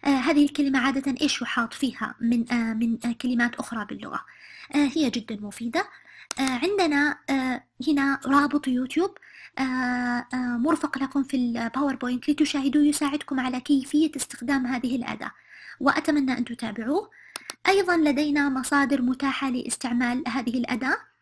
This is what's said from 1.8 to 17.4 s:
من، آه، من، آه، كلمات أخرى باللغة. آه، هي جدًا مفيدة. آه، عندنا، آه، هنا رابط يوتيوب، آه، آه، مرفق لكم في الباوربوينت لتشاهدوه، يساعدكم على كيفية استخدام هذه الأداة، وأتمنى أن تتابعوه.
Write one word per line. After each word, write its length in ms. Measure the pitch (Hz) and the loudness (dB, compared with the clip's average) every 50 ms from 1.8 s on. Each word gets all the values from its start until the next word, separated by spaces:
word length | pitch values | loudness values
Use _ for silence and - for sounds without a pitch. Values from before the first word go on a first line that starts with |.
| - 254 - - 226 - - - | -4 -4 -2 -4 -8 -10 -8 -2
من، 300 | 226 233 240 240 233 240 247 | 0 2 2 2 0 0 -2
آه، 200 | 240 226 226 226 | -2 0 -2 -2
من، 240 | 220 233 233 226 220 - | 0 0 0 0 -2 -2
آه، 100 | 247 233 - | -4 -4 -2
كلمات 340 | - 247 254 233 240 240 - | -2 -2 0 0 0 0 -2
أخرى 300 | - - - 233 226 208 | -6 -10 -8 -6 -8 -8
باللغة. 340 | 196 214 196 208 - - - - - - - - - - - - - - | -8 -10 -12 -10 -8 -10 -10 -10 -12 -20 -20 -20 -20 -20 -20 -20 -4 0
آه، 140 | 285 294 269 - | 2 2 2 2
هي 140 | 330 302 240 | 0 0 0
جدًا 280 | - 240 214 - 220 208 | 0 -4 -6 -6 -10 -10
مفيدة. 440 | 208 208 - - 233 233 226 320 415 - - - _ - - - - _ - - | -10 -12 -10 -8 -8 -2 -2 -2 -4 -4 -8 -20 _ -20 -20 -20 -12 _ -4 -2
آه، 200 | 269 262 262 240 262 | 0 0 0 0 0
عندنا، 540 | 370 415 392 359 320 294 285 294 302 - - _ - | 0 2 2 2 4 4 2 2 2 0 -4 _ -2
آه، 340 | 269 269 262 262 247 247 - _ _ _ 247 | 0 0 0 -2 -4 -4 -8 _ _ _ 0
هنا 320 | 311 302 285 277 277 277 - - | 0 2 2 2 2 0 -2 0
رابط 420 | 254 277 285 285 294 285 294 294 | 4 4 4 4 4 0 0 0
يوتيوب، 500 | 269 254 247 262 262 - 311 359 403 403 - _ - - - - - _ - | 0 -2 0 -2 -2 0 0 0 0 -2 -10 _ -20 -20 -20 -20 -16 _ -4
آه، 20 | 262 262 254 254 254 247 247 247 247 247 240 240 240 _ - | -4 -2 -2 -2 -2 -2 -2 -2 -2 -2 -2 -2 -4 _ -4
آه، 240 | 254 254 247 240 | -4 -2 -2 -2
مرفق 400 | 240 233 311 330 302 - 294 - | 0 2 2 0 0 -2 -4 -4
لكم 260 | 262 269 262 - 277 269 | -4 -4 -2 0 -2 -2
في 140 | - - | 0 0
الباوربوينت 920 | 262 247 240 233 233 233 233 - 262 294 285 262 240 - 247 247 247 - - | -2 0 0 -2 -2 -4 -4 -2 -2 0 0 -2 -2 -4 -4 -4 -4 0 -2
لتشاهدوه، 540 | 294 - 311 285 - 285 269 285 240 302 294 | 2 2 2 0 2 0 0 2 4 4 4
يساعدكم 560 | 294 294 - 302 277 277 294 - - 277 262 | 4 4 2 0 0 0 -2 -4 -2 -4 -2
على 200 | 247 254 247 254 | -2 -2 -4 -4
كيفية 520 | - - 294 269 254 - - 302 320 302 - | 0 2 2 2 2 2 2 2 2 2 0
استخدام 500 | 269 - - - - 247 233 277 269 254 | -4 -6 -6 -6 -8 -2 0 0 0 0
هذه 280 | 240 262 247 233 247 247 | 0 -2 -2 -2 -2 -2
الأداة، 360 | 254 233 - - 220 - - - _ _ _ - - - - - _ | -2 -2 -4 -6 -6 -8 -12 -12 _ _ _ -20 -20 -20 -20 -10 _
وأتمنى 580 | 262 277 - 302 294 - 294 294 277 254 254 | 2 2 2 2 2 2 2 2 2 0 0
أن 80 | - 240 | -2 -4
تتابعوه. 640 | - 240 - - 220 202 220 220 233 294 381 427 - - - - - - - | -6 -6 -8 -8 -8 -6 -6 -4 0 0 -2 -2 -4 -14 -20 -20 -14 -14 -14